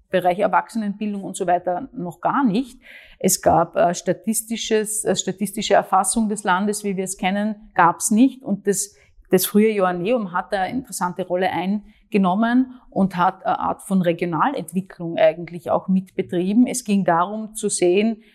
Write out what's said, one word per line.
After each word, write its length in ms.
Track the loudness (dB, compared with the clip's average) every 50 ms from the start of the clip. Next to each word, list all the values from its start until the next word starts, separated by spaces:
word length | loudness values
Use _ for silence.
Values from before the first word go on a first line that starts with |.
| _ _
Bereich 300 | -2 0 2 2 2 2
Erwachsenenbildung 840 | 0 0 0 0 -2 -2 -4 -4 -4 -4 -4 -4 -6 -6 -6 -6 -8
und 120 | -10 -8 -4
so 80 | -2
weiter 420 | 0 0 0 0 -2 -4 -4 -6 -10 -10
noch 260 | -10 -10 -10 -8 -6
gar 240 | -4 -2 0 2 2
nicht. 380 | 2 2 0 -2 -4 -10 -20 -20 -20 -20 -20 -20 -20 -10 _
Es 240 | -2 -2 -2 2 2
gab, 320 | 4 4 4 2 2 2
äh, 180 | 2 2 2 0
statistisches, 1120 | 0 -2 -4 -4 -2 -4 -4 -4 -4 -4 -6 -8 -8 -4 -2 0 0 0 -2 -4 -4 -2
äh, 100 | -2 -2
statistische 600 | -2 -2 -4 -4 -4 -6 -6 -4 -6 -2 2 2
Erfassung 540 | 2 2 2 2 0 0 0 0 0 0 -2
des 140 | -2 -4 -2
Landes, 400 | 0 0 0 0 -2 -2 -4 -4
wie 140 | -4 -4 -4
wir 60 | -4
es 140 | -6 -6 -4
kennen, 520 | -4 -2 -2 -2 -2 -4 -6 -8 -12 -4 0
gab's 340 | 2 2 2 2 0 -2 0
nicht. 320 | 4 4 4 4 2 -2
Und 240 | -6 -6 -6 -2 -2
das, 300 | -2 -2 -2 -4 -8 -12 _ _ _ _ -20 -2 _
das 160 | 0 2 2 2
frühe 240 | 4 4 4 4
Joanneum 640 | 4 2 0 0 0 -2 -2 0 0 0 -2 -2 -4
hat 200 | -4 -4 -2 -2
da 80 | -2
eine 160 | -2 -2 -2 -6
interessante 480 | -6 -8 -6 -4 -4 -4 -4 -6 -4
Rolle 240 | -2 -2 0 0 0
eingenommen 1300 | -2 -2 -2 -2 -2 -4 -6 -10 -18 _ _ _ 0 2 2 2 2 2 2 2 4 2 2 0 -4 -14 -20 -6
und 260 | -2 0 0 0 2 2
hat 260 | 0 0 0 -2 -2
eine 160 | -2 -2 -2
Art 220 | -2 -4 -4 -6
von 220 | -4 -2 0 2 2
Regionalentwicklung 1120 | 2 0 0 -2 -4 0 0 0 0 0 -4 -8 -6 -6 -6 -6 -6 -10 -10 -8 -6 0 2
eigentlich 540 | 2 2 2 0 -6 -12 -12 -10 -4 -2
auch 160 | -2 -2 0 0
mitbetrieben. 800 | 0 0 0 -2 _ -8 -6 -4 -2 -2 -2 2 4 4 4 2
Es 160 | 0 -4 -2
ging 180 | 0 0 2 2
darum 520 | 2 2 2 0 -2 -4 -8 -10 -12 -10
zu 120 | -6 -6 -4
sehen, 540 | -2 0 2 2 4 4 2 0 -2 -4 -8 _